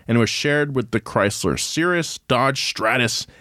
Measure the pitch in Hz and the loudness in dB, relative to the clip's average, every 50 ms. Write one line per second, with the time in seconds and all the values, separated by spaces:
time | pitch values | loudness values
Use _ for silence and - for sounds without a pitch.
0 | _ - 117 117 113 101 - - - 151 147 147 147 147 139 127 113 120 - 110 | _ 0 2 2 2 2 0 -2 -2 0 0 0 0 0 -2 -2 -2 -2 -2 -4
1 | - - - 117 98 101 - - - 90 67 - - - - 156 165 180 175 170 | -4 -2 0 2 2 2 0 0 -2 -2 -2 -2 -4 -4 -2 0 0 2 0 0
2 | 156 - - - - - 127 120 131 135 131 131 - - - - - 110 117 123 | -2 -4 -8 -10 -2 0 2 2 4 2 0 0 -4 -6 -4 -2 0 0 2 2
3 | 123 113 - - - - - - | 2 0 -2 -4 -6 -10 -14 -20